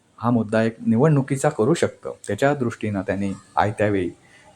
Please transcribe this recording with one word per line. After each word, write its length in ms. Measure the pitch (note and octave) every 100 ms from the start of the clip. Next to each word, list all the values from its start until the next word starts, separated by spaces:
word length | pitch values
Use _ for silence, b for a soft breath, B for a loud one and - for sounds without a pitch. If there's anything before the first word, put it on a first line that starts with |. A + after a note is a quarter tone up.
| _ -
हा 140 | A#2
मुद्दा 320 | A#2+ G#2+ A2
एक 140 | A2+ A2+ A2+
निवडणुकीचा 600 | A2+ D#3 C#3+ C3+ C#3 D3+
करू 260 | - A#2
शकतं, 380 | E3+ G2+ - C3+ - -
त्याच्या 280 | G2+ C#3
दृष्टीनं 480 | C#3+ A#2 - G#2+ G2
त्यांनी 300 | F#2 G2 G2 F#2 - -
आयत्या 320 | G2+ G#2 G#2
वेळी 220 | G2 F2 - b b b